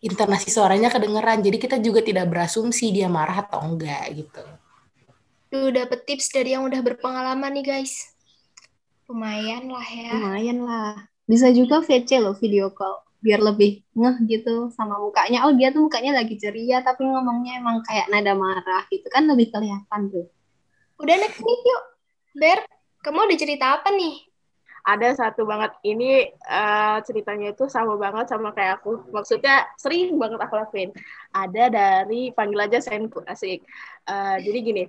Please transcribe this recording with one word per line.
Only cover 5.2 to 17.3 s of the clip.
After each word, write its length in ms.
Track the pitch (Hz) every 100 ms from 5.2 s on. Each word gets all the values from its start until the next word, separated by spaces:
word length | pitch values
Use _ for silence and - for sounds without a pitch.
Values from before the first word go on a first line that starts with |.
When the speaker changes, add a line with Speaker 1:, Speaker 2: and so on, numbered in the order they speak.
| _ _ _
Speaker 2:
Tuh, 160 | 269 269 254
dapet 320 | 247 240 -
tips 240 | 277 -
dari 240 | 269 254 262
yang 80 |
udah 160 | 269 262
berpengalaman 720 | 247 247 254 254 254 262 277
nih, 140 | 277 277 269
guys. 400 | 269 - - _ _ _ _ - _ _ _ _ _
Lumayan 560 | 233 220 214 214 233 262
lah 160 | 254
ya. 320 | 233 233 233 226
Speaker 3:
Lumayan 480 | 208 196 233 247
lah. 320 | 240 233 214 208 202 _ -
Bisa 240 | 226 254
juga 320 | 247 247 294
V 240 | 320 254 240
C 160 | 269
loh, 80 | 208 202
video 320 | 226 202 196
call. 320 | 196 190 196 _ _
Biar 240 | 220 208
lebih 400 | 214 208 208 202 _
ngeh 260 | - 240 254 220
gitu 400 | 220 226 233 240
sama 240 | - 214 202
mukanya. 480 | 208 214 214 240
Oh, 80 | 269
dia 240 | 269 262 285
tuh 100 | 302
mukanya 380 | 311 262 277
lagi 160 | 226 214
ceria, 400 | 208 220 233 254
tapi 240 | 254 254
ngomongnya 560 | 269 262 254